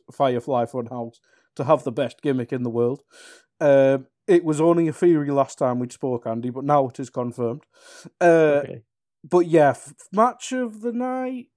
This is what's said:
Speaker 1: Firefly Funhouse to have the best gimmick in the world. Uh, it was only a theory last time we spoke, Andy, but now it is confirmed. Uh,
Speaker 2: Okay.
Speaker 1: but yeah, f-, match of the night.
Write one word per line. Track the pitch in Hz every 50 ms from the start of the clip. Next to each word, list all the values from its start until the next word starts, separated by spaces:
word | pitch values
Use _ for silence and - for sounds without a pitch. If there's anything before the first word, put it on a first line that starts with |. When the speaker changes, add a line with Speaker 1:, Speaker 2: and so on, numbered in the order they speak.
| _ _ 127
Speaker 1:
Firefly | - 143 131 127 120 - 147 135 123 143
Funhouse | 139 - 127 120 120 127 120 117 117 _ _ _ _ _ _ _ _ _
to | - 135
have | 131 156 143 -
the | 143
best | 110 143 135 117 - _ -
gimmick | 147 135 127 120 - 135
in | 127 123
the | 120
world. | 113 117 120 120 139 143 _ _ _ - - - - - _ _ _ -
Uh, | 160 143 139 139 135 135 135 135 131 _ _ _ - -
it | 190 175 165
was | 156 151 147
only | 160 170 170 175 170
a | 156 -
theory | - 180 175 170 151 147 143 143
last | 139 135 - - -
time | 143 127 123 123
we | 123 123
spoke, | - - - 131 123 117 - 117
Andy, | 113 117 120 127
but | 123 131 135
now | 143 147 143 135 120
it | - -
is | 135 -
confirmed. | - 131 123 123 113 - 120 113 123 156 _ _ _ _ _ - - - - - _ -
Uh, | 180 170 165 165 160 151 143 143 -
Speaker 2:
Okay. | - - 113 _ _ _ _ _ _ _ _ _ 147
Speaker 1:
but | - 180 175 165
yeah, | 160 160 147 139
f-, | 123 - - - - _ - - -
match | 202 226 247 233 - - - 254
of | 254 247 226 214 214
the | 214 240 220
night. | 240 247 254 254 262 254 254 262 247 - _ _